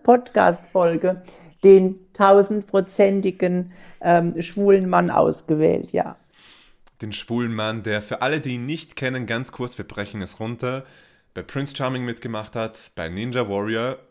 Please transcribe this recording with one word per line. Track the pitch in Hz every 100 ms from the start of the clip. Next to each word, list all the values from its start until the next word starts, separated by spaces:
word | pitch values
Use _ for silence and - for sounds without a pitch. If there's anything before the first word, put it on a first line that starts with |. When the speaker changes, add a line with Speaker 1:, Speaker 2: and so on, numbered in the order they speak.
Speaker 1:
Podcast-Folge | - 247 247 208 185 175 - 190 170 165 180 185 - - - _
den | 196 190 185 190 -
tausendprozentigen, | - 196 202 196 214 202 196 190 - 196 196 190 180 180 180 180 - - -
ähm, | 170 175 170 170
schwulen | 170 - 202 196 185
Mann | 175 180
ausgewählt, | - - - - 156 156 - -
ja. | - - - _ _ - - _ _ _ _
Speaker 2:
Den | 104
schwulen | 101 - 117 117
Mann, | 110 107 113
der | 107 107
für | 107 -
alle, | 127 156
die | 143
ihn | 123 123
nicht | 160 - -
kennen, | 131 127 110
ganz | 117 131
kurz, | - 123 -
wir | 101
brechen | - 101 107
es | 92 -
runter, | 110 120 123 131 131 _ _ _ _
bei | -
Prince | 90 135 139 -
Charming | 131 131
mitgemacht | 123 117 120 110 107 117
hat, | 113 - -
bei | - 82
Ninja | 90 113 127 107
Warrior | 98 107 110 123 135 _